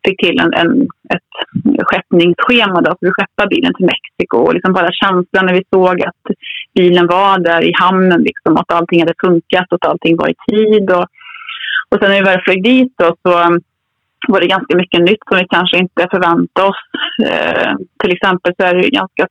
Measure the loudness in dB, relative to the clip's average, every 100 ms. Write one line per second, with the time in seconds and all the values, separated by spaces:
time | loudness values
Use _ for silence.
0 | -4 -2 -2 0 -2 0 0 0 -2 -6
1 | -8 -8 _ -16 -10 -4 -2 -2 -2 -4
2 | 0 2 2 0 0 2 2 0 0 -2
3 | -4 -2 -6 -4 -2 0 -2 0 -2 -2
4 | -10 _ -4 0 2 0 0 0 -2 0
5 | -2 0 -2 -2 0 0 0 2 2 0
6 | -4 -8 -10 -10 -8 -16 -6 2 4 4
7 | 4 2 2 2 0 0 0 0 0 2
8 | 2 2 0 -2 -2 0 0 -2 0 0
9 | 0 0 0 0 0 -4 -2 -2 -2 -2
10 | 0 0 -2 -4 -2 0 2 2 2 0
11 | -2 _ -20 -20 -18 -14 -8 -6 -4 0
12 | 2 2 2 0 0 0 2 2 2 _
13 | -2 0 0 2 2 0 -4 _ _ _
14 | _ _ -2 0 2 -2 0 -2 0 0
15 | 2 0 0 -2 0 -2 0 -2 -2 -2
16 | -2 0 0 0 -2 0 -2 -2 -12 -10
17 | -10 -4 -2 -2 -2 -2 -2 -4 -10 _
18 | -4 0 -2 -2 -4 -2 0 2 0 -2
19 | -6 -4 -6